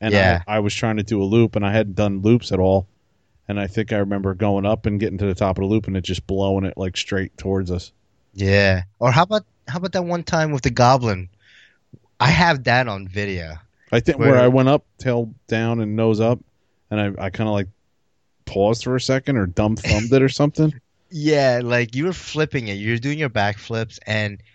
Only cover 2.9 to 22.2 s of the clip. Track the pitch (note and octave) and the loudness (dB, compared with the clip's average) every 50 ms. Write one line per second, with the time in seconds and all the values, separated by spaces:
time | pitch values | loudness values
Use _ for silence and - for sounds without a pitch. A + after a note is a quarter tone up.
2.9 | _ _ _ _ _ _ _ _ _ _ _ - G2+ G2+ G2 F#2+ - A2+ G#2 - | _ _ _ _ _ _ _ _ _ _ _ -6 -4 -4 -4 -4 -4 -4 -2 -2
3.9 | A2+ G2+ G2 G2 G2+ G2 F#2+ G2 F#2 F#2 G#2+ G2+ G2 G2 G2 G#2 A2+ A2+ - G#2+ | 0 0 0 0 -2 -2 -2 -4 -2 0 0 0 0 0 0 0 -2 0 -2 -4
4.9 | G#2 G2+ A2 E2 G2 F#2+ G2+ G2 F#2 - G2+ F#2+ F2+ F#2+ G2 G2 A2 A2 G#2+ G2 | -2 -2 -2 -4 -2 -2 -2 -2 0 0 -2 -2 0 -2 0 0 0 0 0 -2
5.9 | F#2+ F#2 E2+ - F2+ - - - G2 G2 G2 G2 G2 G2 F#2+ F2+ - - F#2+ F#2 | -4 -4 -4 -4 -8 -8 -6 -6 -4 -2 0 0 0 0 -2 -4 -6 -6 -8 -6
6.9 | - - - - G2+ F#2+ F#2+ - _ - - G2 G2 F#2+ F#2 F2 F2+ F2 - - | -6 -8 -8 -4 -4 -4 -4 -6 _ -10 -6 -4 -4 -4 -4 -4 -6 -8 -8 -12
7.9 | _ _ _ _ _ _ _ _ _ G2 G2 G2 G2 G2+ G2+ F#2+ F#2 F2+ F2+ - | _ _ _ _ _ _ _ _ _ -4 0 2 4 4 4 4 2 0 -4 -10
8.9 | _ - A#2 B2+ A#2+ D#3+ F#3 G3 G#3+ G#3+ - _ _ _ _ - B2+ F3 F#3 F#3 | _ 0 0 2 4 4 2 2 0 -4 -4 _ _ _ _ -10 -8 -6 -6 -4
9.9 | F#3+ F#3 F3 F3 F3 E3+ D#3+ - F3+ D#3+ D#3 D#3 D3 B2 - C#3 A#2 B2+ A#2+ B2+ | -4 -4 -4 -2 -4 -6 -4 -2 0 0 0 0 -2 -2 -2 -2 2 6 6 6
10.9 | C3+ C3 B2 A2 F#2+ F2+ F#2 - _ _ _ _ - - _ _ _ _ _ _ | 6 4 2 -2 -2 -4 -6 -12 _ _ _ _ -20 -20 _ _ _ _ _ _
11.9 | - _ _ _ _ - A2 C#3+ E3+ D#3 F3+ E3+ D3+ C3 A#2+ B2 A#2+ B2+ B2 A2+ | -20 _ _ _ _ 0 2 4 4 4 4 4 2 2 2 2 2 2 2 0
12.9 | G2 F#2+ G2 F#2+ F#2 G#2 G#2 G2 F#2 F2 D#2+ D#2 D#2 - _ _ _ _ _ - | -6 -8 -10 -8 -6 -6 -4 -4 -4 -6 -8 -10 -14 -16 _ _ _ _ _ -2
13.9 | - A#2+ - E3+ C#3+ C3 A2+ A2+ B2+ B2 B2 B2+ B2+ C3 C3 C3+ D3 C#3+ _ _ | -2 0 2 0 0 2 4 6 6 6 6 6 6 4 4 4 2 2 _ _
14.9 | _ _ - C3 A#2+ A#2+ A#2 A2 - _ _ - A#2 A2+ A2+ A#2 A#2 A#2 A2 G#2 | _ _ -4 -2 -2 -2 -4 -6 -10 _ _ -4 -2 -2 0 -2 -2 -2 -2 -2
15.9 | G#2+ A2 A2+ A2+ G#2+ G#2 A2+ A#2 B2 - - _ _ _ _ _ _ _ _ - | -2 0 2 2 2 2 2 2 0 0 -4 _ _ _ _ _ _ _ _ -6
16.9 | G#2+ G#2+ G#2 G2+ G2 - G2 F#2+ F2+ - A2 G#2+ G#2 G2+ F#2+ G2 _ _ _ _ | -4 -2 -2 -2 -4 -6 -8 -8 -6 -4 -4 -2 -2 -2 -4 -6 _ _ _ _
17.9 | _ _ _ _ _ _ _ _ _ _ _ - - G2 G2+ A2 A#2 - - B2+ | _ _ _ _ _ _ _ _ _ _ _ -6 0 2 2 2 2 0 -2 -4
18.9 | B2+ B2 - - C3 C3 - C#3+ C3+ A2 F#2+ F2+ - - G#2+ G#2+ A2 G#2+ - - | -4 -2 -2 -2 -2 -2 0 -2 0 0 0 -2 -2 -2 0 0 -2 -2 0 0
19.9 | G#2 G#2 A2+ A#2 C3+ C3 C3+ C3+ - - D3 D3+ - D#3 D#3 D#3 D3+ - _ _ | 0 0 2 2 4 4 4 2 2 0 -2 0 2 0 0 0 0 -4 _ _
20.9 | _ _ _ _ F3+ D3+ D3 D#3 D3+ C#3+ C3+ B2+ B2 B2 B2 A#2+ B2 A#2+ A#2+ A2+ | _ _ _ _ -10 -4 0 2 2 4 4 4 2 2 0 0 0 0 0 -2
21.9 | B2 C3+ D#3+ F#3 E3 - | -4 -4 -4 -4 -4 -6